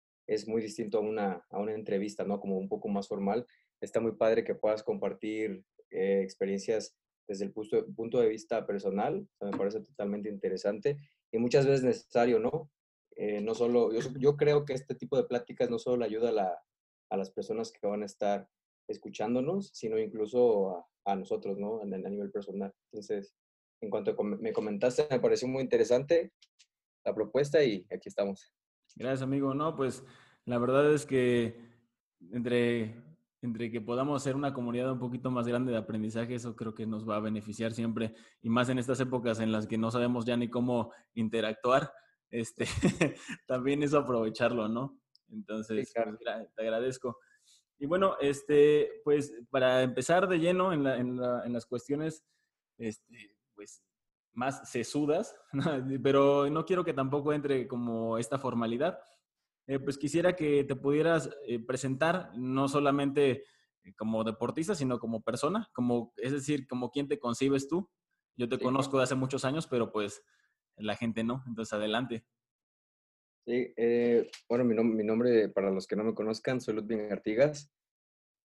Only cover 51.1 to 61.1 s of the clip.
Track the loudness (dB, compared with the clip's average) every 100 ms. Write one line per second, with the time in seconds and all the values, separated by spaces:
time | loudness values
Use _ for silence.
51.1 | -2 -2 -2 -4 -6 -6 -8 -4 -4 -4
52.1 | -8 _ _ _ _ _ -10 -8 -8 _
53.1 | -20 -20 _ _ -20 -20 -20 _ _ _
54.1 | _ _ -4 -4 -4 -4 -4 -2 0 2
55.1 | 2 0 -10 _ -2 0 0 -2 0 4
56.1 | 6 6 6 4 0 0 0 0 0 0
57.1 | 0 0 0 0 0 0 -4 -4 -2 0
58.1 | -2 -2 -2 -2 0 0 0 -2 -4 -14
59.1 | _ _ _ _ _ -6 -4 -2 -4 0
60.1 | 2 2 2 2 4 2 0 2 4 4